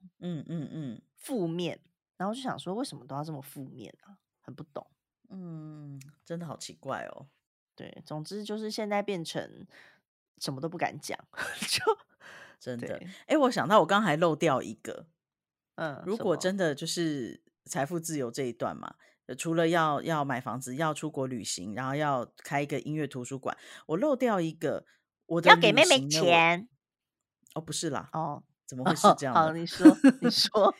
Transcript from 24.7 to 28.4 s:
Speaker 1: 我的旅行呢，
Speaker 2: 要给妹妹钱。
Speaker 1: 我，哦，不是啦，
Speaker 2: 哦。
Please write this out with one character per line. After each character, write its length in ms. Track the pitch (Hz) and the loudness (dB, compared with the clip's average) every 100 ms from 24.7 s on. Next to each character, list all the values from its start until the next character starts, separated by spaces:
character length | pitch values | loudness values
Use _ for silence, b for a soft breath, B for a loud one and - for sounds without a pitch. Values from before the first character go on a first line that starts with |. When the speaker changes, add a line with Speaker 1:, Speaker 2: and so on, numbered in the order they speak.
| 101 b b _ _ - | -4 b b _ _ -4
Speaker 1:
我 120 | 165 | 4
的 160 | - 440 | 8 10
旅 60 | |
行 0 | |
呢， 60 | 220 | 8
Speaker 2:
要 40 | |
给 0 | |
妹 140 | 240 339 | 8 6
妹 240 | 269 143 | 6 4
钱。 580 | 156 175 170 165 175 233 _ _ _ _ _ _ _ _ | 2 6 6 6 2 -4 _ _ _ _ _ _ _ _
Speaker 1:
我， 60 | 156 | -12
哦， 40 | |
不 80 | 165 | -8
是 200 | 143 165 | -6 -4
啦， 180 | 120 - | -4 -6
Speaker 2:
哦。 280 | 160 160 147 | -6 -6 -8